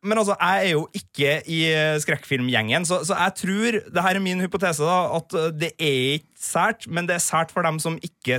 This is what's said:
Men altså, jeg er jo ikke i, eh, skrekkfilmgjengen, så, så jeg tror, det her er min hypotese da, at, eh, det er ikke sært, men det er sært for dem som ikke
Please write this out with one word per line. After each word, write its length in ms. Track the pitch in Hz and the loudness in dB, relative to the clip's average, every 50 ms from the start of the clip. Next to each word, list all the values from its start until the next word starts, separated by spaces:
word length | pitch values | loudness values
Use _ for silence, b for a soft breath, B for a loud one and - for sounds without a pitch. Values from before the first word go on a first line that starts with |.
| - | 0
Men 140 | 196 220 226 | 0 2 2
altså, 140 | 214 196 202 | 2 0 2
jeg 300 | - 170 180 196 196 190 190 | 2 2 2 2 2 2 2
er 60 | 165 | 0
jo 80 | 147 127 - _ | 0 -2 -2 _
ikke 380 | - - _ _ - 139 139 151 156 - 147 | -12 -12 _ _ 0 2 2 2 0 -2 -4
i, 140 | 160 165 160 160 156 | -2 0 2 2 2
eh, 220 | 156 156 156 156 151 147 | 2 2 2 0 0 0
skrekkfilmgjengen, 800 | - 156 143 - - 143 127 123 127 123 113 110 110 123 165 180 | -2 -2 -4 -2 -4 -2 -2 0 0 0 0 0 2 0 0 0
så, 140 | 156 180 175 143 165 | 0 -2 -2 0 -2
så 80 | 196 | 0
jeg 180 | 165 175 190 190 - | 0 0 0 0 -2
tror, 380 | - 185 190 202 220 240 226 208 - - - | -4 -2 0 2 2 0 0 -2 -4 -2 -2
det 80 | 175 175 | 0 2
her 140 | 190 185 196 | 2 2 2
er 40 | 196 | 0
min 200 | 185 180 185 185 | 0 0 0 -2
hypotese 400 | 180 - 196 185 185 165 143 147 | -2 -2 0 0 0 0 2 2
da, 140 | 160 180 180 175 - 123 | 2 2 2 2 0 -2
at, 160 | 165 156 _ - 170 | -4 -4 _ -2 -2
eh, 80 | 160 165 160 | -2 -2 -2
det 140 | 151 160 165 - _ | -2 -6 -6 -4 _
er 380 | 160 151 139 131 127 135 143 151 | 0 0 2 2 2 0 0 -2
ikke 260 | - _ _ - - | -4 _ _ -12 -10
sært, 400 | - - 170 175 214 226 - - - 165 | -4 0 2 2 2 0 -2 -8 -6 -4
men 160 | 170 175 175 | -4 -2 0
det 80 | 180 | 0
er 80 | 170 - | 0 0
sært 260 | - - 160 165 165 - | 0 2 0 0 0 -2
for 80 | 185 175 | 0 0
dem 160 | 165 156 160 | 0 0 0
som 160 | 151 165 160 160 - | -2 -4 -4 -4 -8
ikke 320 | - _ _ _ - 123 | -12 _ _ _ 0 0